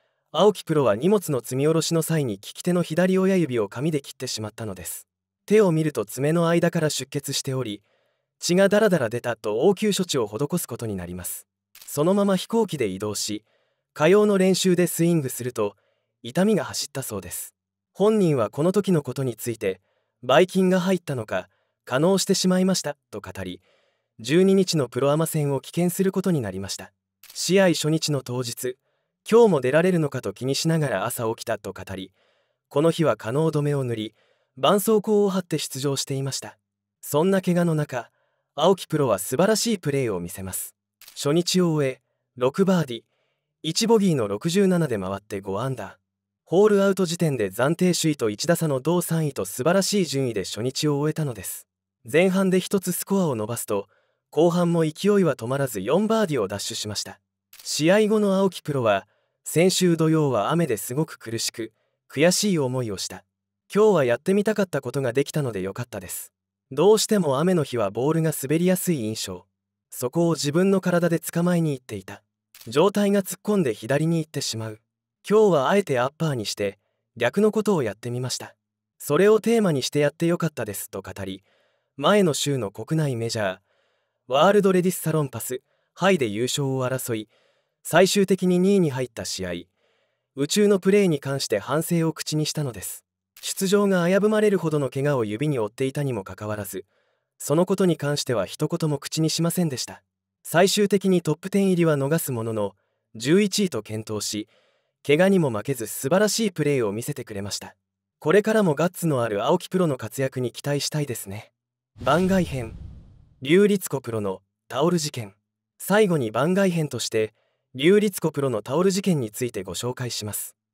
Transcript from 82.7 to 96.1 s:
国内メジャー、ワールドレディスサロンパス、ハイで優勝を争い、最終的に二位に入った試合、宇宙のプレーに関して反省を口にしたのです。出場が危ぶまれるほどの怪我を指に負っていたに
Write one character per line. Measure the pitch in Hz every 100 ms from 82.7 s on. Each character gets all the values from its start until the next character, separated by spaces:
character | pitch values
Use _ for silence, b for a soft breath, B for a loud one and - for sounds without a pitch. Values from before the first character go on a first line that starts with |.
国 | - 113 160
内 | 151 120
メ | 113
ジ | 113
ャ | 101 92
ー、 | _ _ _ _ _ _ -
ワ | 131 175
ー |
ル | 202
ド | 196
レ | 185
デ | 180
ィ |
ス | -
サ | 165
ロ | 156
ン | 143
パ | 113
ス、 | - 127 _ _ _
ハ | - 180
イ | 185
で | 120
優 | 101
勝 | 123 - 139
を | 131 127
争 | 127 -
い、 | 117 107 _ _ _ _ _
最 | - 165 185
終 | 202 190
的 | 190 180
に | 180
二 | 185 202
位 |
に | 165
入 | 131 127
っ |
た | -
試 | 90 -
合、 | 90 87 87 _ _ _ _ _ _ -
宇 | 143
宙 | 202 208
の | 196
プ | 190
レ | 202
ー | 196
に | 151
関 | 139 139
し | -
て | 104
反 | 98 143
省 | 160 170 160
を |
口 | - - 151
に | 151
し |
た | -
の | 143
で | 104
す。 | - - _ _ _ _
出 | - - 196
場 | 202 202
が | 185 170
危 | 196
ぶ | 208
ま | 220
れ | 208
る | 196
ほ | 160
ど | 151
の | 135
怪 | 135
我 | 143 139
を |
指 | 110 104 147
に | 135
負 | 104
っ |
て | -
い | 135
た | 139
に | 143